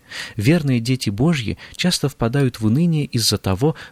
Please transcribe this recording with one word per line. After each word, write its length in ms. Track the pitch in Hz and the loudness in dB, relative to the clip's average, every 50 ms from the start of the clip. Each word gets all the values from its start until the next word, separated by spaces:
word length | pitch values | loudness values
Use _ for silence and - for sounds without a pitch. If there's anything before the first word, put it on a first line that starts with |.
| _ - - - - - - | _ -16 -14 -14 -14 -10 -8
Верные 420 | - 98 131 170 175 143 139 127 120 | 0 2 2 2 4 2 0 0 0
дети 320 | 113 127 131 123 - 110 | 0 0 -2 0 -2 -4
Божьи 480 | 101 101 135 170 170 135 110 95 87 - - - - | 0 2 2 2 2 0 -2 -6 -8 -8 -10 -16 -8
часто 340 | - - 180 180 - - 139 | -2 -2 -2 0 0 -2 -4
впадают 520 | - - 120 113 123 143 139 123 - - | -2 -2 -2 0 2 2 2 0 0 0
в 60 | 110 | 0
уныние 400 | 107 113 151 175 170 160 151 139 | 2 2 4 4 2 2 0 -2
из-за 320 | - - 120 104 - 104 - | -2 -2 -2 0 0 -2 0
того, 360 | - 98 92 92 135 160 156 - - - | 0 -2 0 2 2 0 0 -2 -10 -12